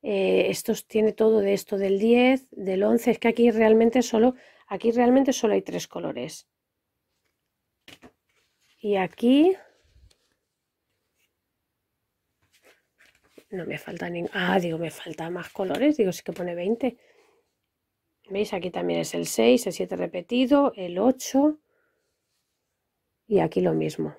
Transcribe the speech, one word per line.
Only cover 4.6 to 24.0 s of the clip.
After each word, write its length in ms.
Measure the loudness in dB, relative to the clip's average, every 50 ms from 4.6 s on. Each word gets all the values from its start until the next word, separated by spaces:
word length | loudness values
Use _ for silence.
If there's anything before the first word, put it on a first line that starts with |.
| _
aquí 240 | _ -10 -4 -2 -2
realmente 400 | 2 2 2 4 4 4 4 2
solo 220 | 0 0 0 0 0
hay 80 | 0
tres 260 | -2 -4 -8 -8 -10
colores. 600 | -10 -12 -10 -10 -8 -8 -8 -10 -12 -12 -16 _ _ _ _ _ _ _ _ _ _ _ _ _ _ _ _ _ _ _ _ _ _ _ _ _ _ _ _ _ -20 -20 _ -20 -20 _ _ _ _ _ _ _ _ _ _ _ _ _ _
Y 160 | -4 -2 -2
aquí 600 | 0 -2 -4 -6 0 2 4 4 6 6 4 2 0 -6 _ _ _ _ _ _ _ _ _ _ _ _ _ _ _ _ _ _ _ _ _ _ _ _ _ _ _ _ _ _ _ _ _ _ _ _ _ _ _ _ _ _ _ _ _ _ _ _ _ _ _ _ _ _ _ _ _ _ _ _ _ _ _ _ _ _ _ _ _ _ _ _ _ _ -20 _ _
no 160 | -10 -10 -8
me 120 | -8 -10
falta 320 | -10 -10 -12 -10 -10 -8 -8
ningún, 220 | -6 -6 -6 -6 -4
ah, 260 | -4 -2 0 0 0
digo, 180 | 0 -2 -6
me 140 | -6 -8 -8
falta 380 | -10 -12 -14 -16 -12 -10 -10 -8
más 200 | -8 -10 -10 -12
colores, 480 | _ -8 -6 -4 -2 0 2 0 2
digo, 140 | 2 0 -2
sí 120 | -2 -6 -10
que 100 | -12 -10
pone 220 | -8 -8 -8 -6
veinte. 420 | -6 -4 -4 -4 -2 -2 -6 -6 _ _ _ _ _ _ _ _ _ _ _ _ _ _ _ _ _ _ _ _ _ _ _ _ _ _ _
¿Veis? 240 | -6 -6 -6 -4 -6
Aquí 180 | -8 -8 -8
también 300 | -8 -6 -4 -4 -2 -4
es 120 | -4 -6 -6
el 140 | -8 -6
seis, 400 | -6 -2 2 4 4 4 4 2
el 60 | -4 -6
siete 240 | -6 -6 -6 -4
repetido, 720 | -6 -6 -6 -6 -10 -8 _ 0 0 2 4 4 4 4 2 -2
el 220 | -4 -10 -8 -4 0
ocho. 600 | 0 0 0 0 -6 -2 0 2 2 2 0 -2 _ _ _ _ _ _ _ _ _ _ _ _ _ _ _ _ _ _ _ _ _ _ _ _ _ _ _ _ _ _ _ _ _
Y 120 | _ 0 2
aquí 200 | 2 2 0 0
lo 140 | 0 0 0
mismo. 420 | 0 -2 -4 -4 -6